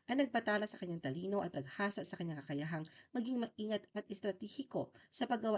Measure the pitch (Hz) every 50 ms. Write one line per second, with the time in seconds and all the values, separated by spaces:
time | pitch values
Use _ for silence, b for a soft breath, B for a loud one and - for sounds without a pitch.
0 | B B 240 269 285 240 - 233 226 214 208 208 214 214 - - 196 175 170 165
1 | - 139 131 170 180 190 202 202 175 175 - 185 185 - - - 202 208 202 202
2 | 180 - - - 180 165 156 147 139 - 147 143 151 156 165 156 156 B B B
3 | B B B 254 226 247 262 240 233 226 - - 214 214 214 202 - - - 208
4 | - - 196 - - 208 185 185 - 208 - - 269 - - - - - B B
5 | B B B - 247 - 247 220 220 220 214